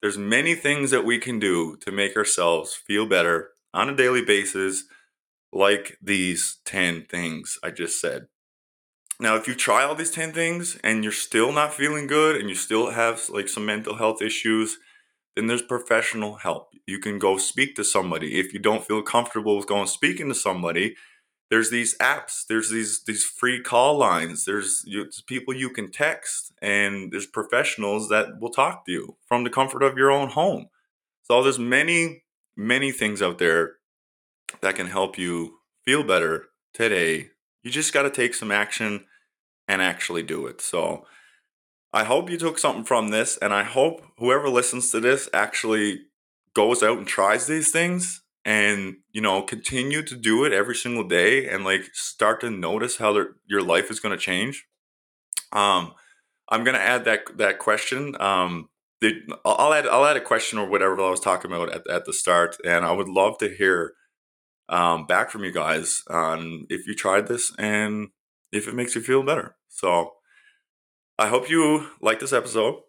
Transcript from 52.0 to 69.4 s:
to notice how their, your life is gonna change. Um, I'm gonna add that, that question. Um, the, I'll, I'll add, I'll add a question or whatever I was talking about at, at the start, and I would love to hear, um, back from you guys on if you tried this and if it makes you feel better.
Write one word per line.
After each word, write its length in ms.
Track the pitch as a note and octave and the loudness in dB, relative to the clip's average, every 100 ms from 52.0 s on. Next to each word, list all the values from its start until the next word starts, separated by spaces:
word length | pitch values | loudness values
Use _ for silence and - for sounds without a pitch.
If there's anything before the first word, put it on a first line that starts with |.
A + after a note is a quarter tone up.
| - - G#2+ A2+ | -10 0 2 2
to 100 | A#2+ | -2
notice 460 | G#2 E2+ G#2 A#2 - | -4 -2 -2 -2 0
how 160 | A2 | 2
their, 240 | G#2 - - _ | 2 0 -6 _
your 160 | G2+ | -2
life 300 | F2 E2+ G2+ | 2 2 2
is 80 | A2 | -4
gonna 160 | A2 F#2 | -4 -4
change. 520 | - F#2 A2+ C#3 - _ _ _ _ _ _ - - | -2 -2 -2 -6 -16 _ _ _ _ _ _ -12 -4
Um, 420 | G#2+ G2+ F#2 E2+ - _ _ _ _ - | 2 4 2 -2 -12 _ _ _ _ -2
I'm 160 | A2 | 0
gonna 140 | A#2+ C3 | 2 2
add 260 | G2 B2 | 2 2
that, 340 | A#2 A2 - - | 2 0 -2 -2
that 220 | G#2 F#2+ | 0 0
question. 560 | - G#2+ - B2+ C#3+ C#3 | 0 0 0 -4 -6 -2
Um, 480 | G2 F#2+ F2+ F2 D#2 _ _ _ | 0 2 0 -4 -10 _ _ _
the, 200 | A2 A2 - - | 0 0 -8 -4
I'll, 120 | E2 - | 0 4
I'll 140 | D3 | 4
add, 140 | D3+ C#3+ | 4 4
I'll 180 | B2 C#3+ | 4 4
add 100 | C#3+ | 4
a 60 | |
question 360 | - A2+ - A2+ | 2 0 0 -4
or 100 | G2+ | 0
whatever 320 | G2 F#2+ F#2 | 2 2 2
I 80 | F#2+ | 0
was 100 | F2+ | 0
talking 320 | - F#2 F#2 | 0 0 -2
about 220 | F2 E2+ | -6 -4
at, 160 | E2 - | -6 -4
at 160 | F2+ - | -4 -4
the 80 | |
start, 420 | - - F2 E2+ - | -4 2 4 4 0
and 220 | F2+ F2 E2+ | 0 2 2
I 80 | |
would 160 | F2+ F#2 | 0 0
love 280 | F#2 G2 A2 | 2 2 2
to 140 | G#2 | -4
hear, 420 | F#2 G2 F#2 E2 - _ _ _ _ _ _ _ | 2 2 2 0 -8 _ _ _ _ _ _ _
um, 360 | F2 F2 E2 D2+ | 2 4 2 2
back 240 | F2+ A#2 | 0 0
from 140 | G#2+ | -4
you 80 | G2 | -6
guys 520 | E2+ D#2 D#2+ D#2 - - | -4 0 -2 -2 -6 -4
on 580 | E2 D#2+ E2 E2 E2 - | -2 0 -2 -6 -12 -8
if 180 | F#2 - | -10 -8
you 80 | G#2+ | -6
tried 320 | G2 F#2+ G#2+ | 2 2 2
this 260 | A#2+ - - | -4 -4 -4
and 520 | G#2+ G#2+ G#2+ G#2+ G#2 _ _ _ _ | -2 0 -2 -4 -8 _ _ _ _
if 140 | G#2 G#2 | -6 -6
it 80 | A#2+ | -6
makes 200 | A#2+ A#2 | -4 -6
you 60 | |
feel 220 | A#2 C3+ | 0 2
better. 320 | C3+ D#3 | 2 -2